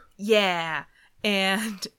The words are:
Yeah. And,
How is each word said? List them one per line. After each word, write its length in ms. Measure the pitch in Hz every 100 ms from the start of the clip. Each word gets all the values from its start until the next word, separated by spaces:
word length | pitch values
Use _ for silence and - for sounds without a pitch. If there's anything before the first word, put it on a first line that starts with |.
| - -
Yeah. 680 | 202 214 196 175 165 151 - _ _ _
And, 640 | 214 196 190 196 220 196 -